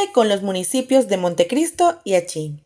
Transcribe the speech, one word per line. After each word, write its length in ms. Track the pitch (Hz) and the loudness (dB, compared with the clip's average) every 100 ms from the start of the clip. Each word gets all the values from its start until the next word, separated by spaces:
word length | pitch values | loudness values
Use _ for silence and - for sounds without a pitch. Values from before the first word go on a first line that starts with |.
| 403 | 0
con 160 | - 220 | 2 2
los 120 | 202 | 0
municipios 680 | 196 185 185 262 254 269 226 | -2 -4 -2 -4 2 2 2
de 80 | 190 | 0
Montecristo 840 | 175 175 175 247 330 - 349 339 - | -2 0 0 0 -2 2 0 0 0
y 80 | |
Achí. 500 | 185 175 - 156 147 | 0 0 -8 -8 -10